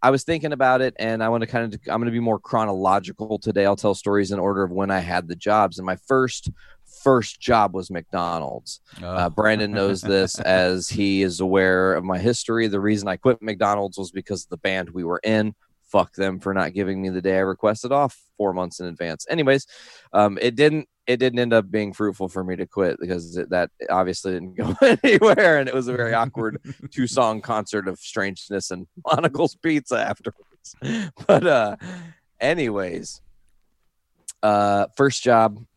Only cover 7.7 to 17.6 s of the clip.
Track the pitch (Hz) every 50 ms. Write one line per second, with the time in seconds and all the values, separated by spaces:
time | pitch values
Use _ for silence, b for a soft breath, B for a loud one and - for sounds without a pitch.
7.7 | 87 95 90 - 95 87 82 _ - 92 87 85 85 82 78 67 58 60 - -
8.7 | - - _ B B B 87 87 92 90 87 87 80 - 107 107 110 107 107 101
9.7 | 104 98 98 98 98 92 87 104 98 98 95 92 - - - - 92 92 92 90
10.7 | 92 92 87 - - 101 101 101 98 95 98 92 87 82 95 92 92 98 95 95
11.7 | 92 92 92 95 95 82 90 92 92 90 92 117 120 - - - 113 117 113 110
12.7 | 98 101 98 104 107 104 98 101 92 90 _ 131 123 110 107 110 107 92 107 101
13.7 | 104 104 101 98 90 - 98 90 - 95 92 - 101 92 - _ - 85 _ 101
14.7 | 95 95 92 85 85 90 87 82 90 87 - 107 110 110 107 107 107 _ _ _
15.7 | _ _ _ _ - 104 90 - _ - 98 95 92 92 - 98 98 95 92 76
16.7 | 90 95 101 92 98 95 95 95 92 92 87 98 95 95 95 95 95 -